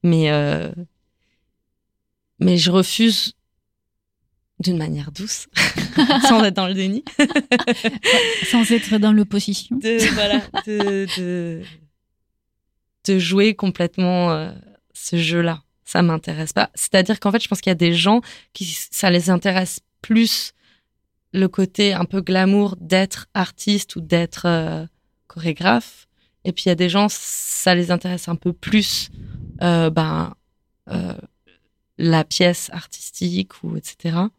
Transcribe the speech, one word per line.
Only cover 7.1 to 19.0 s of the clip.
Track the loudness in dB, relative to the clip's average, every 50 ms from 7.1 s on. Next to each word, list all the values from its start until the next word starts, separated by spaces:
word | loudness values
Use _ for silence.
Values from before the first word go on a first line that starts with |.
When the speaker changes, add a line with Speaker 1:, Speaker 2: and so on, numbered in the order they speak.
| 0
Speaker 2:
<laughs> | 2 2 2 2 -2 0 2 0 0 2 0 -2 0 -2 -4 -4 -2 0 2 2 2 2 0 -2 -4 -4 0
Sans | 2 2 4 4
être | 2 0 2 0 0
dans | 2 4 6 6
l'opposition. | 4 4 2 0 -2 -2 -2 -6 -6 -6 -6 -6
Speaker 1:
De, | -4 -2 0 0 2 2 2 2
voilà, | 2 0 0 0 -2 -2 -4 -8 -8 -6
de... | -4 -4 -2 0 0 0 -2 -4 -4 -6
de, | -6 -4 -4 -4 -4 -6 -6 -8 -10 -14 -16 -20 -20 _ _ _ _ _ _ _ _ _ _ _ _ _ _ _ _ _ _ _ _ _ _ _ _ _
de | 2 2 2
jouer | 2 2 2 4 4 4 2
complètement, | 0 -2 -4 -2 0 -4 -4 _ 0 0 2 2 2 2 0
euh, | 0 -2 -4 -8 -12 -16 -20 -20 _ _ _ _ _
ce | -14 -8 -2 -2
jeu-là. | 0 0 0 0 0 0 0 -2 -6 _ _ _ _ _
Ça | -4 0 2
m'intéresse | 2 2 2 -2 -4 -8 -8 -6 -8 -4 0
pas. | -2 -2 -2 _
C'est-à-dire | -8 -6 2 2 2 2 2 -2 0
qu'en | 0 0
fait, | 0 0 -2
je | -2
pense | -6 -2
qu'il | 0 -2
y |
a | 0
des | 2 2 2 2
gens | 2 2 4 2 2 0 -4 -20 -20 _ _ _
qui, | -12 -10 -10 -8 -10 -10 -10
ça | -6 -2